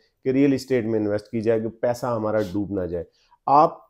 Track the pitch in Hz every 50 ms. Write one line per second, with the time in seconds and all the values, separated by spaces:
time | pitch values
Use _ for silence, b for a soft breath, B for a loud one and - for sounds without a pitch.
0 | b b b b - 131 131 135 139 143 135 123 - - 131 123 107 113 113 107
1 | 107 104 104 104 - - - 113 107 113 113 113 110 113 - - - 123 120 -
2 | - 123 117 110 107 107 107 110 104 92 87 101 101 90 101 95 90 85 85 85
3 | 82 - _ _ _ _ _ _ - - 139 147 160 165 - - -